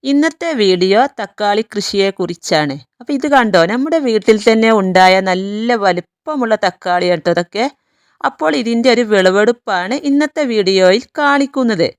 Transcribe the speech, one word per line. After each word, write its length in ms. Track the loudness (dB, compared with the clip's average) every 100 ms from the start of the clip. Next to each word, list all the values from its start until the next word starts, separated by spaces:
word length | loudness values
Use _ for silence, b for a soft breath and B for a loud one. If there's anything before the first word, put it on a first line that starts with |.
| -2
ഇന്നത്തെ 380 | 0 0 -2 -6 -2
വീഡിയോ 380 | 0 2 2 2 0 -4
തക്കാളി 440 | -14 -6 -2 -2 -4
കൃഷിയെക്കുറിച്ചാണ്. 1000 | -8 -6 -2 -2 -2 -6 -6 -2 -2 -2 -6 -14 _
അപ്പോൾ 140 | -8 -6
ഇത് 100 | 0 2
കണ്ടോ, 260 | 2 2 2
നമ്മുടെ 280 | 0 -2 -2 0
വീട്ടിൽ 300 | -2 2 2 4
തന്നെ 220 | 2 4 2
ഉണ്ടായ 340 | 0 4 4 4 0
നല്ല 500 | -4 -4 -6 -4 0 0
വലിപ്പമുള്ള 720 | -2 -6 _ -10 -6 -2 -2 -2
തക്കാളിയാണ് 580 | -4 -4 -2 0 -2 0
ട്ടോ 80 | -2
ഇതൊക്കെ. 300 | -4 -4 -6 _ _ _ _ _ -8
അപ്പോൾ 220 | -4 -4 -2
ഇതിൻ്റെ 300 | -2 0 2 2
ഒരു 100 | 2 2
വിളവെടുപ്പാണ് 840 | 2 2 0 -2 -4 -6 -4 -6 -2
ഇന്നത്തെ 340 | 0 -2 -4 -2
വീഡിയോയിൽ 500 | 0 0 2 4 2 -2 -4
കാണിക്കുന്നത്. 680 | 0 0 -2 -2 -2 0 -2